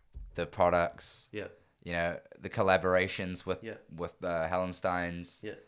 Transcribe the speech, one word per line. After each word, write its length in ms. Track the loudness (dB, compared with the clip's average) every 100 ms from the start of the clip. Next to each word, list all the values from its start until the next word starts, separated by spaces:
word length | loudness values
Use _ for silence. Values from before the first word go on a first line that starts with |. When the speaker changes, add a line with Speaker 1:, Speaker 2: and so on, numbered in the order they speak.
| _ -16 -10
Speaker 1:
the 120 | -6 -4
products, 840 | 4 6 6 4 -2 -10 -12 -10
Speaker 2:
Yeah. 160 | -10 -10 -14 _ _
Speaker 1:
you 100 | -4
know, 280 | 0 0 -2 -10 -12
the 120 | -6
collaborations 960 | 0 4 4 6 4 4 -2 -6 -6 -4
with, 160 | -6
Speaker 2:
Yeah. 140 | -6 -12 -14
Speaker 1:
with, 280 | -10 -10 -6
uh, 240 | -4 -2 0
Helen 240 | 0 -2
Steins. 680 | -2 0 0 -2 -6 -10 -10
Speaker 2:
Yeah. 120 | -12 -12